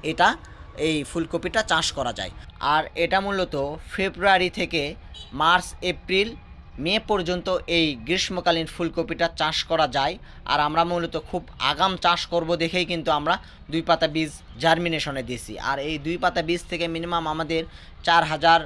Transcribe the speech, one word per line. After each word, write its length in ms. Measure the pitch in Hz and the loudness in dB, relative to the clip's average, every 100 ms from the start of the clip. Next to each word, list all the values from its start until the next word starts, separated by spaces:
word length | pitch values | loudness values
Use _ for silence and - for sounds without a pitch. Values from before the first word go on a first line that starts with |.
| - | -6
এটা, 160 | 160 185 302 - - - - 156 | 4 4 4 -8 -18 -16 -4 0
এই 100 | 156 139 | 0 -2
ফুলকপিটা 500 | 170 165 170 175 220 214 | -4 -2 -2 -2 -2 2
চাষ 160 | 160 160 - | 0 0 -2
করা 140 | 120 101 | -4 -4
যায়। 120 | 92 - - - 135 | -8 -10 -18 -4 2
আর 100 | 151 151 156 | 2 2 -2
এটা 140 | 170 185 196 | 0 2 0
মূলত 300 | 196 175 147 139 156 - | -2 -2 -2 -4 -6 -10
ফেব্রুয়ারি 560 | - 190 170 196 190 180 196 | -4 -4 2 4 4 4 -2
থেকে 220 | 175 165 143 175 - - - 135 | -2 -2 -4 -8 -16 -16 -12 0
মার্চ, 260 | 156 180 - - 180 | 4 4 2 -4 -4
এপ্রিল, 380 | 165 - 190 214 233 - - - - | -4 -2 0 0 -4 -18 -20 -18 -6
মে 100 | 151 208 214 | 0 0 0
পর্যন্ত 380 | 208 170 180 190 185 - 170 | 0 0 -2 0 -4 2 2
এই 100 | 160 131 110 | 2 0 -2
গ্রীষ্মকালীন 600 | 185 - 185 175 165 160 - | -2 -2 0 2 2 0 -4
ফুলকপিটা 520 | 170 - 156 160 165 - | -4 -2 -4 -2 -2 0
চাষ 160 | 156 160 - | -2 -2 -2
করা 160 | 165 151 139 | 2 2 2
যায়। 200 | 139 185 - - - | 0 -2 -14 -16 -2
আর 80 | 147 147 | 2 2
আমরা 160 | 160 170 | 2 2
মূলত 240 | 175 165 160 - | 0 -2 -6 -4
খুব 120 | 180 - - 127 | -8 -8 -2 0
আগাম 220 | 147 190 185 175 | 2 2 4 2
চাষ 160 | 175 - | 2 2
করব 160 | 170 160 170 | -2 0 0
দেখেই 220 | 165 180 170 | 0 0 -2
কিন্তু 180 | 170 156 151 | -2 0 0
আমরা 160 | 147 185 - - - | 2 -2 -4 -20 -6
দুই 100 | 156 165 | -4 2
পাতা 180 | 165 156 | 2 2
বীজ 180 | 151 156 - - - | 0 -4 -6 -18 0
জার্মিনেশনে 600 | 156 165 175 156 147 135 120 | 2 4 2 -2 -4 -6 -6
দিয়েছি। 260 | 123 - 107 - | -8 -8 -6 -4
আর 80 | 139 147 | -2 -4
এই 80 | 156 147 | -4 -4
দুই 120 | 170 | 0
পাতা 180 | 180 175 160 | 0 0 -2
বীজ 140 | 170 - | -2 -4
থেকে 140 | 175 170 165 | -4 -4 -4
মিনিমাম 280 | 170 170 160 | -2 -2 -2
আমাদের 300 | 156 160 160 160 - - - - | -4 -2 -2 -4 -12 -20 -6 4
চার 160 | 170 160 | 4 4
হাজার 280 | 156 165 165 | 4 6 6